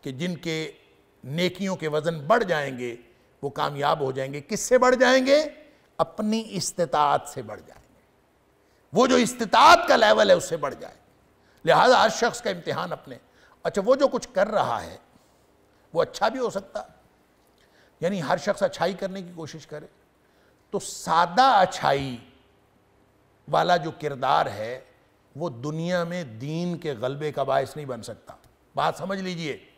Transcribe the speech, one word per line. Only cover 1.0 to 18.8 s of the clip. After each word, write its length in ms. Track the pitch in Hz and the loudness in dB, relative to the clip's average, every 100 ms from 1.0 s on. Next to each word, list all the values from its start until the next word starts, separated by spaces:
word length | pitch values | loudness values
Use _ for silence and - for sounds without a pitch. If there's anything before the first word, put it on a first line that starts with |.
| _ _ | _ _
नेकियों 520 | 127 151 180 180 196 185 | -10 -2 -2 -2 -6 -4
के 120 | 156 | -2
वज़न 360 | 151 151 165 143 | -2 -2 -4 0
बढ़ 160 | 233 | 0
जाएंगे 540 | 202 160 139 127 123 117 - _ _ _ | 2 -2 -2 -6 -8 -10 -16 _ _ _
वो 80 | 139 | -10
कामयाब 500 | 139 147 143 143 160 | -4 -4 0 0 0
हो 100 | 135 | -2
जाएंगे। 280 | 131 135 143 | -4 -6 -8
किससे 360 | - 214 - 247 | -8 -8 2 4
बढ़ 160 | 247 254 | 6 4
जाएंगे? 420 | 254 262 262 285 302 - - _ _ _ | 4 4 4 4 2 -8 -20 _ _ _
अपनी 400 | 160 - 214 226 220 196 | -4 -2 -2 -2 -4 -6
इस्तिताअत 720 | - - 175 151 147 143 - | -6 -4 -2 2 2 2 -2
से 160 | - | -14
बढ़ 160 | 113 104 | -12 -14
जाएंगे, 440 | - - _ _ _ _ _ _ _ _ _ _ _ | -18 -20 _ _ _ _ _ _ _ _ _ _ _
वो 140 | 170 254 | 2 4
जो 100 | 254 | 4
इस्तिताअत 680 | 233 - 220 226 294 - - | 2 -2 0 6 10 8 6
का 80 | - | 4
लेवल 340 | 214 220 208 | 6 6 6
है 60 | 180 | 4
उससे 200 | - 165 | 4 -6
बढ़ 160 | 143 | -6
जाए। 220 | 123 - - _ _ _ _ _ _ | -8 -16 -20 _ _ _ _ _ _
लिहाजा 340 | 160 151 220 240 | 2 6 6 6
हर 120 | 214 | 4
शख्स 280 | 214 233 - | 2 -2 -2
का 100 | 214 | -6
इम्तिहान 400 | 180 160 143 175 | -6 -6 -6 -6
अपने। 260 | 156 - 123 _ _ _ _ | -10 -14 -20 _ _ _ _
अच्छा, 180 | - - | -6 -4
वो 140 | 190 269 | 2 4
जो 120 | 277 | 4
कुछ 180 | 262 - | 0 -6
कर 200 | - 202 | -2 0
रहा 300 | 214 117 117 | 0 0 -4
है 200 | 82 - _ _ _ _ _ _ _ _ _ | -8 -16 _ _ _ _ _ _ _ _ _
वो 60 | 165 | -4
अच्छा 280 | 175 - 214 | -4 0 -2
भी 100 | 262 | 0
हो 120 | 233 | -4
सकता, 360 | 196 196 208 - _ _ _ _ _ _ _ _ _ _ _ | -6 -10 -16 -16 _ _ _ _ _ _ _ _ _ _ _
यानी 200 | 165 202 | -4 -4
हर 180 | 139 175 | -2 -2
शख्स 220 | - 196 | -2 -2
अच्छाई 320 | 190 - | -2 0